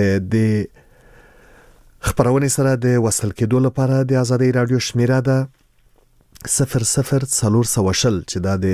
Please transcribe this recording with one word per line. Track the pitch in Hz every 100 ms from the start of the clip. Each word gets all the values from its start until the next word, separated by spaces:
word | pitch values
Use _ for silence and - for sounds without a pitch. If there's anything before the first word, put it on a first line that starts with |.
| 101 98
دې | 92 110 110 107 90 - _ _ - - - - - - - - - _
خپرونې | - - 123 135 139
سره | - 135 127
د | 123 123
وصل | 110 - 107
کېدو | - 113 127
لپاره | 131 131 131 135
د | 131 131
آزادۍ | 123 123 127
راډیو | 123 120 127
شمیره | - 120 120 131
ده | 127 131 135 _ _ _ _ _ _ _ _ - -
صفر | - 135 127
صفر | - - 127 135 131
څلور | - 107 110
سوه | 117 - 95
شل، | 95 127 95
چې | - 92
دا | 95 95
د | 95